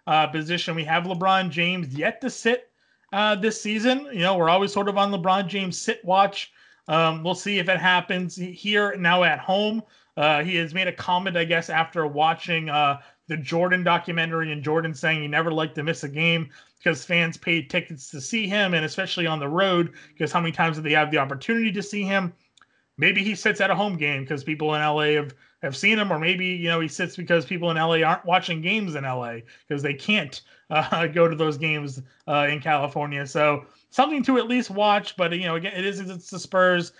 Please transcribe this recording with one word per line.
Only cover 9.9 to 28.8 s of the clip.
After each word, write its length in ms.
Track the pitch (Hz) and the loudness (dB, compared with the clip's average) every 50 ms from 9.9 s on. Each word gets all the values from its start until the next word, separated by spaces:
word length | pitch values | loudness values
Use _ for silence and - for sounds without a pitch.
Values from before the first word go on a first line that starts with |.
| _ _ _ _ - | _ _ _ _ -2
Uh, 260 | 160 147 156 151 147 151 | 2 2 4 4 2 0
he 100 | 180 185 | 0 0
has 180 | 170 165 156 156 | -2 -2 -2 -2
made 120 | 190 190 | -2 -2
a 60 | 180 | -2
comment, 440 | 170 - - - 180 180 190 190 175 | -2 -4 -2 0 0 0 0 0 -2
I 80 | 170 165 | -2 0
guess, 260 | 165 170 165 165 - | 0 0 -2 -2 0
after 360 | 160 160 160 - - 175 156 | 0 0 0 0 -2 -4 -4
watching, 640 | 147 143 143 156 160 170 170 - 175 170 160 160 156 | -2 0 2 2 2 0 -2 -4 -4 -4 -2 -2 0
uh, 320 | 143 151 147 143 143 135 - - _ _ _ | 0 2 2 2 2 -2 -6 -20 _ _ _
the 100 | - 156 | -10 -8
Jordan 460 | 160 135 - 165 170 180 180 180 180 | -8 -6 -2 0 0 2 2 2 2
documentary, 720 | 175 175 170 165 170 - 170 165 165 165 165 165 160 156 | 2 2 2 2 0 -2 -4 -2 -2 -2 -2 -4 -4 -4
and 100 | 151 151 | -6 -6
Jordan 320 | 135 151 156 165 165 165 156 | -2 -2 0 0 -2 -2 -6
saying 280 | - - 160 160 156 | -4 -2 -2 -2 -2
he 60 | 151 147 | -2 -2
never 220 | 147 156 165 170 | 0 0 0 0
liked 240 | 160 160 160 151 156 | 0 -2 -2 -4 -4
to 60 | 156 | -6
miss 220 | 143 165 160 - - | -4 -4 -4 -6 -6
a 40 | 143 | -8
game 420 | 139 151 165 170 165 165 160 131 - - - _ _ _ | -4 0 0 2 2 0 -2 -6 -12 -20 -20 _ _ _
because 260 | - 175 160 - - | -2 -2 -2 -2 -2
fans 320 | - 175 170 170 165 165 | -2 0 0 0 0 -4
paid 340 | - - 180 170 165 143 - | -6 -4 -2 -2 -2 -2 -2
tickets 400 | - 175 175 - 165 131 - - | -4 -4 -4 -6 -14 -16 -16 -16
to 100 | - 143 | -14 -12
see 260 | 131 - 233 226 214 | -10 -6 -6 -4 -4
him, 280 | 185 202 208 202 185 175 | -2 0 0 0 2 0
and 100 | 160 156 | 0 -2
especially 420 | 151 - - 190 170 - 180 170 | -2 -4 -4 -6 -4 -2 -2 -2
on 140 | 160 160 151 | -2 -2 -2
the 80 | 143 143 | -2 -2
road, 440 | 156 180 196 196 180 175 170 170 - - - - _ - | 0 2 2 4 4 2 2 0 -4 -14 -20 -14 _ -4
'cause 120 | 165 143 | -4 0
how 100 | - 175 | 0 0
many 120 | 170 165 | 0 0
times 240 | 160 - 175 165 156 | 0 0 0 0 0
do 60 | 156 | -2
they 100 | 156 147 | 0 2
have 180 | 151 156 151 143 | 4 4 4 4
the 80 | 151 151 | 2 0
opportunity 540 | 139 135 139 131 - - 233 226 226 220 | 0 0 -4 -6 -2 -2 0 0 0 0
to 100 | 180 208 | -2 -4
see 200 | 196 - 214 208 | -6 -6 -6 -4
him? 300 | 202 190 196 196 185 175 - _ _ _ _ _ _ _ _ _ _ _ - | -2 0 0 0 -2 -2 -8 _ _ _ _ _ _ _ _ _ _ _ -4
Maybe 280 | - 151 185 196 190 190 | 2 2 2 4 2 0
he 100 | 214 202 | -2 -4
sits 260 | - - 214 202 196 | -2 0 0 2 2
at 100 | 196 196 | 2 2
a 40 | 180 | 2
home 220 | 175 208 208 185 | 2 0 -2 -2
game 300 | 156 147 143 143 135 135 | -2 -2 -2 -2 -4 -4
'cause 180 | 135 156 135 131 | -6 -6 -6 -4
people 300 | 160 156 147 151 151 151 | -6 -4 -2 -2 0 0
in 80 | 151 | 0
L 180 | 151 151 151 151 | 0 0 0 2
A 140 | 151 151 151 | 2 2 2
have, 200 | 151 143 135 - _ _ _ _ - | 2 0 -4 -10 _ _ _ _ -8
have 120 | - 139 131 | -8 -8 -4
seen 240 | - - 202 220 214 | 0 0 2 2 2
him, 140 | 208 196 | 0 0
or 60 | 170 151 | -2 0
maybe, 260 | 160 175 190 180 185 | 0 0 0 0 -2
you 220 | 185 180 175 170 170 | -4 -4 -2 -2 -2
know, 120 | 165 165 | 0 0
he 80 | 160 151 | -2 -4
sits 280 | - - 180 170 - | -4 -6 -6 -6 -6
because 300 | 185 170 - 175 165 139 | -6 0 2 2 2 2
people 240 | - 185 170 170 170 | 0 -4 -2 -2 0
in 80 | 160 160 | 0 2
L 160 | 160 165 170 | 2 2 4
A 80 | 160 | 4
aren't 240 | 160 156 180 180 - | 4 4 2 0 2
watching 340 | 175 180 185 175 - 170 160 | 2 2 2 2 0 -6 -4
games 340 | 160 180 208 220 | -2 -2 -2 -2